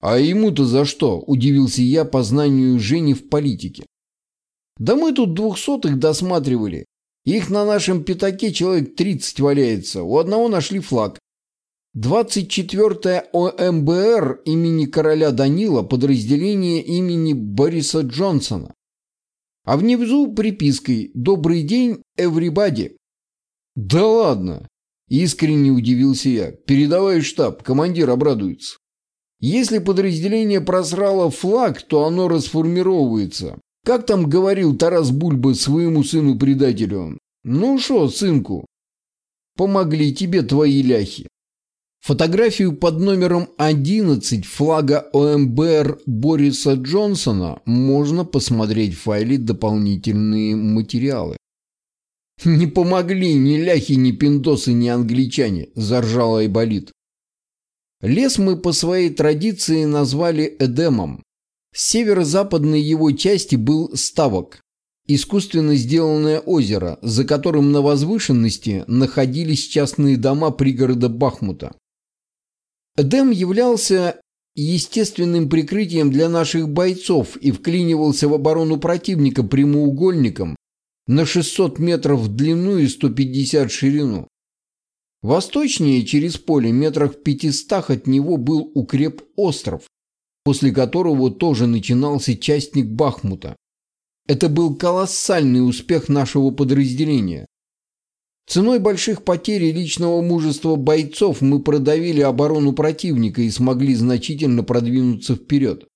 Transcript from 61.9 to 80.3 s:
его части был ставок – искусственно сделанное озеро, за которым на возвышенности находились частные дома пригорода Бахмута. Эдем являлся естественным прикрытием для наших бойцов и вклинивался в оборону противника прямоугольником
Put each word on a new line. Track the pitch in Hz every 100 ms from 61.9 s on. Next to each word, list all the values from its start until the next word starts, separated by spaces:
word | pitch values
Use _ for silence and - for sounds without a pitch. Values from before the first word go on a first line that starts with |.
| 220 226 190 156 175 202 170 151 151
его | 151 160 156
части | 139 185 202 - 127
был | 110 156 160 127
ставок – | - - 147 95 87 - _ _ _ _ -
искусственно | 143 - 196 190 165 151 143
сделанное | 120 160 160 151 151 156
озеро, | 165 175 107 104 87 78
за | 117 110 135
которым | 147 175 151 143
на | 143
возвышенности | 143 143 151 220 - 123 113 - - 98 -
находились | 120 131 147 131 135 165 147 -
частные | 156 139 - 143 131
дома | 131 139 156
пригорода | - 135 120 127 127 123
Бахмута. | 117 135 - 104 82 71 - _ _ _ _ _ _ _ _ _ _ _ -
Эдем | 139 254 269
являлся | 208 180 196 247 233 - 190 180 - _ _ _ -
естественным | 147 175 - - 214 - 175 170 151
прикрытием | 160 147 196 196 165 147
для | 135 165
наших | 170 160 165 156
бойцов | 143 185 185 - 170 117 -
и | 139
вклинивался | 107 - 175 170 160 151 139 147
в |
оборону | 147 147 160 160 156
противника | 170 175 - 180 139 127
прямоугольником | 107 135 143 147 147 139 185 175 120